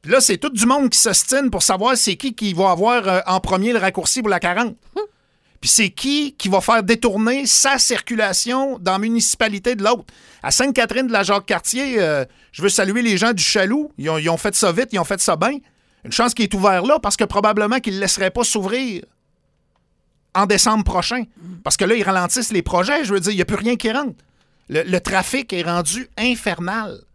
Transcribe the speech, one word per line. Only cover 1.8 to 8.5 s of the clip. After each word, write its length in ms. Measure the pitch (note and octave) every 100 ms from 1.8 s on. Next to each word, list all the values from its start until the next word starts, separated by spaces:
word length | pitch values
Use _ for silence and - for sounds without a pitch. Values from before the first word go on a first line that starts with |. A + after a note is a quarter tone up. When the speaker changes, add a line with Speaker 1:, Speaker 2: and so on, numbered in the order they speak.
| A3+ B3+
Speaker 1:
c'est 200 | - F#3
qui 180 | C4+
qui 180 | A3+ G#3
va 180 | E3+ F#3+
avoir, 340 | E3+ G#3 B3 F#3+
euh, 140 | F#3 F#3
en 120 | F#3
premier 340 | - F#3+ G#3+
le 60 | A#3
raccourci 440 | F#3+ F#3+ D#3+ B3+
pour 80 | G#3+
la 100 | F#3
quarante. 340 | F3 F3+ A#3+ - - F#4
Speaker 2:
Hum. 60 | G#4 _ _ _ _ _
Speaker 1:
Puis 80 | -
c'est 200 | - G3+
qui 440 | - C4+ C#4+ D4 -
qui 120 | G3+
va 140 | F#3+
faire 200 | - A3+
détourner 640 | G3 A3+ A#3+ G#3 A3 C4 C4+
sa 320 | - C4+ C#4
circulation 1000 | - A3+ - A3+ G#3 F#3+ A#3